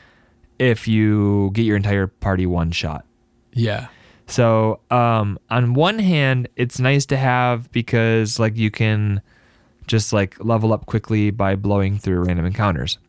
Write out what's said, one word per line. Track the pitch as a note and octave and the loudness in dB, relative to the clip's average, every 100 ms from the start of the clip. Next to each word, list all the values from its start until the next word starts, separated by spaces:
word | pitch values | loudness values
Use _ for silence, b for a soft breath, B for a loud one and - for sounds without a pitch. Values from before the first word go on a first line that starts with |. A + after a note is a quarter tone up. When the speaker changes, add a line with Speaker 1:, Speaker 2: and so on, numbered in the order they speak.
| b b b b b _ | b b b b b _
Speaker 1:
if | B2+ A2 - | 0 0 0
you | A2 G#2+ G#2+ G2+ G2+ G2 | 2 4 2 2 2 0
get | G2 | 0
your | A#2 G#2 | 0 2
entire | G2+ G2+ F#2+ | 0 0 -2
party | - G2+ F#2 F#2 | -4 -2 0 0
one | F2 E2 | 0 -2
shot. | E2+ E2+ D2+ - _ _ _ _ | -4 -6 -8 -12 _ _ _ _
Speaker 2:
Yeah. | B2 A2+ G#2 B2+ b b b b | -4 -2 -4 -10 b b b b
Speaker 1:
So, | - A#2 A2+ A2 G#2+ _ | 0 2 4 2 -2 _
um, | B2 A#2+ A2+ G#2 F#2 _ | 0 2 0 -2 -6 _
on | A#2+ A#2+ B2 | -2 0 2
one | E3 A3 | 0 2
hand, | G3 D#3+ C3+ B2+ A#2+ - | 0 2 2 0 -4 -4
it's | B2+ - | -4 0
nice | B2+ C#3+ C3+ | 0 2 0
to | C3+ | 0
have | C3+ B2 B2 A#2+ A#2+ | 0 2 0 -2 -4
because, | A#2+ A2+ A#2 A2+ A2+ G#2+ - | -6 -2 0 2 2 0 0
like, | A2 A2 | -2 0
you | A2 | -2
can | - A2 G#2+ G#2 G2 b b b b b b - | 0 0 0 0 -2 b b b b b b -2
just, | A2+ G#2 | 0 0
like, | G#2+ G2 - | 0 0 -4
level | A2 A2+ A2 | -2 0 2
up | A2 - | 0 -2
quickly | A2+ - A2 G#2 | -4 -2 0 0
by | G#2 G2 G2 | 0 -2 0
blowing | G#2 G2+ F#2+ G2+ | 0 0 0 -2
through | G2 F2+ | -2 -2
random | F2+ F2 E2+ | 0 0 -2
encounters. | G2+ G#2 E2 B1 - | 0 -2 -2 -4 -8